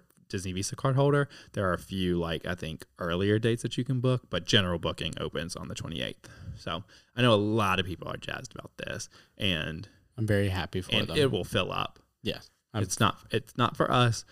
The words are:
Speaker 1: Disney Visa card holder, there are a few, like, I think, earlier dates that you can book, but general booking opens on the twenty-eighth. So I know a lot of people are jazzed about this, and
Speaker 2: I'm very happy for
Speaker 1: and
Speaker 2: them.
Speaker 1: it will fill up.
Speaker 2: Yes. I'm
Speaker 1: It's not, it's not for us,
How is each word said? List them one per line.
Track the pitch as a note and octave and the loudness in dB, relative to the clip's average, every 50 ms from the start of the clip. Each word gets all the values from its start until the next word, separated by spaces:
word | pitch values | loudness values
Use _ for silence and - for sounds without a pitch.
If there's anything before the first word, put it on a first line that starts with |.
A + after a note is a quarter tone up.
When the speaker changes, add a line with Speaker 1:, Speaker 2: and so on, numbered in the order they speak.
| - _ _ _ _ | -8 _ _ _ _
Speaker 1:
Disney | - - G2 F2+ F#2+ | -8 -8 -6 -4 -4
Visa | F2+ F#2 F#2+ - - | -4 -4 -4 -4 -6
card | - - C#3 C3 | -2 0 2 4
holder, | C#3 C#3 C#3+ C#3+ C#3+ C#3+ - - - - - - | 4 4 4 4 2 0 -2 -6 -20 -16 -8 -4
there | - G2+ F#2 | -2 0 0
are | F2 | 0
a | E2 | 0
few, | - - F#2+ F#2+ F#2 F2+ F2 E2+ | -2 -4 -2 0 2 2 2 2
like, | E2+ D#2+ D#2+ D2+ - | 0 -2 -4 -4 -4
I | - F2+ | -6 -6
think, | E2+ - D#2 D#2+ - - _ _ - | -6 -6 -8 -8 -10 -14 _ _ -6
earlier | F2+ E2+ E2+ F2+ G2 G2+ G#2 A2 | -4 -2 0 2 4 4 4 4
dates | A2+ A#2 A#2 A#2+ | 4 0 0 0
that | - A#2+ - | -4 -4 -4
you | - B2 | -4 -2
can | C3 C3 B2+ | -2 -2 0
book, | A#2+ C3 B2+ A#2+ - - | 2 2 0 0 -2 -4
but | - - - | -6 -4 0
general | - - G#2+ F#2+ F2+ F2 D#2+ | 4 4 6 6 4 0 0
booking | D#2+ E2 - - E2 E2 - - | -2 -2 -4 -2 -6 -6 -6 -4
opens | D#2+ D#2 - D2 E2 E2 - | -6 -4 -4 -4 -6 -6 -8
on | - - - | -10 -10 -10
the | - | -10
twenty-eighth. | - - - E2 C2+ A#1+ G1+ G1+ - - - - - - - - | -8 -8 -8 -6 -6 -6 -6 -8 -12 -16 -20 -20 -16 -14 -14 -12
So | - - - E2+ E2 - - - - _ _ - | -10 -8 -6 -6 -8 -8 -12 -20 -20 _ _ -2
I | A#2+ | 4
know | B2 B2 A2 | 6 6 6
a | |
lot | G2+ G#2 G#2+ G#2+ A2+ G#2 G2 F#2+ F#2 | 6 6 4 2 2 2 2 2 2
of | F#2 | 0
people | F#2+ E2+ - - - | -2 -4 -8 -8 -10
are | - | -10
jazzed | - - - D2 - - - - | -8 -8 -8 -10 -10 -10 -12 -16
about | - - - _ | -16 -16 -16 _
this, | - - - - - - - - - - _ _ | -10 -8 -8 -8 -8 -10 -12 -16 -20 -20 _ _
and | - - G2 F2 D#2 D#2+ D#2+ D#2 E2+ G2 - _ _ _ _ - | -2 0 0 0 0 -2 -4 -6 -8 -10 -14 _ _ _ _ -6
Speaker 2:
I'm | - A2 | -4 0
very | G#2 G#2+ G2+ G2+ G2 | 2 4 4 4 2
happy | F#2 F#2+ D#2 - - - | 0 0 -2 -2 -4 -4
for | - - A#2+ | -2 0 0
Speaker 1:
and | G#2+ G#2+ | 0 0
Speaker 2:
them. | - - | 0 2
Speaker 1:
it | D3+ C#3+ C3 | 2 2 2
will | A2+ F#2 E2+ | 2 0 -2
fill | - - G2 F#2 F#2+ | 0 0 0 0 0
up. | - - - - - - _ _ _ _ - | -2 -4 -4 -6 -8 -16 _ _ _ _ -6
Speaker 2:
Yes. | G#2 - - - - _ _ _ _ - | -6 -6 -6 -8 -18 _ _ _ _ -2
I'm | G#2+ F#2 | -2 -2
Speaker 1:
It's | - - - | 0 2 4
not, | A2+ G2 - - - - | 4 4 2 0 -6 -2
it's | - A2 - - - | -2 -2 -2 -2 -2
not | - A#2+ - - | 0 0 0 2
for | - - - | 0 0 2
us, | - B2+ B2 A#2 A2 - - - | 4 4 4 4 2 0 -6 -14